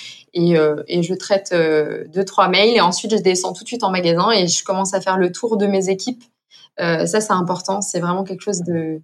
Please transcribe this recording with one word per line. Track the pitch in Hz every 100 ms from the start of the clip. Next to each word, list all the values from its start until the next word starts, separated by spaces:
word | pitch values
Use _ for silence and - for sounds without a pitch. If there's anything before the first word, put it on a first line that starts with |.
| - - _ 175
Et, | 170 165
euh, | 151 151 -
et | 175
je | 170
traite, | 185 - 196 -
euh, | 175 160 156 151 - 160
deux, | 175 190
trois | - 185
mails | 180 220 226
et |
ensuite, | 175 180 208
je | 208
descends | 185 180 185
tout | 175
de | -
suite | 233 190
en |
magasin | 185 170 170 208
et | 214 175
je | - -
commence | 190 190
à | 190
faire | 190 190
le | 180
tour | 175 233 214
de | 202
mes | 196 185
équipes. | 190 254 247 _ _ _ _ _ -
Euh, | 170 165 170
ça, | 214
c'est | 214
important. | 185 180 180 - 196
C'est | 196 175
vraiment | 175 185 196
quelque | 180
chose | 208 185
de, | 175 165 160 156